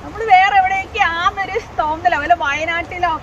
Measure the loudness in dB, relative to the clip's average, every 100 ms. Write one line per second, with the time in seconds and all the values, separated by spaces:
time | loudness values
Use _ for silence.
0 | -14 -6 4 6 6 4 2 0 -6 -2
1 | 0 2 -2 -2 -6 -6 -6 -6 -4 0
2 | 0 0 0 0 0 -4 -4 -6 -6 -4
3 | -4 -4